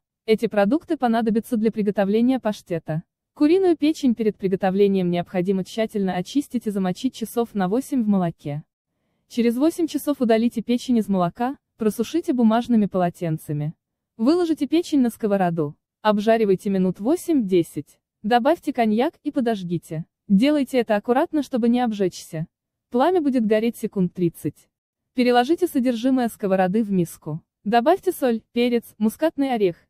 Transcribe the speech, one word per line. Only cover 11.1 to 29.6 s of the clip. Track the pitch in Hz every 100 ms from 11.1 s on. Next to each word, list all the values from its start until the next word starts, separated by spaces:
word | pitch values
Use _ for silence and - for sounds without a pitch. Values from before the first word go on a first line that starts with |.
| 190 175 - 247 294 _ -
просушите | 220 220 220 320 349
бумажными | 254 226 226 240 233 202
полотенцами. | 185 175 - 170 156 - 147 151 - _ _ _ -
Выложите | 226 349 339 311 269
печень | 320 - 285
на | 240
сковороду. | - 208 196 180 170 147 - _ _
Обжаривайте | 214 208 208 226 208 190 202
минут | 190 185 180
восемь-десять. | 208 349 - 302 196 185 165 151 - _ _ _
Добавьте | 214 240 262 339 -
коньяк | 254 226 214 294 -
и | 294
подожгите. | 285 233 214 175 170 - 160 - _ -
Делайте | 196 269 302 262 254
это | 226 208
аккуратно, | - 247 349 302
чтобы | 269 247 233
не | 247
обжечься. | 247 208 185 - - 160 165 _ _ _ _
Пламя | 240 311 370
будет | 285 254
гореть | 214 214 233 -
секунд | 208 202 180
тридцать. | - 175 - 151 - _ _ _ _ _
Переложите | - 247 240 247 349 349
содержимое | 285 247 233 254 262 233
сковороды | - 196 190 185 214
в | 208
миску. | 190 170 - 156 156 - _
Добавьте | 208 233 254 381 381
соль, | - 254 226 -
перец, | 240 240 233 - -
мускатный | 214 - 320 277 269
орех, | 240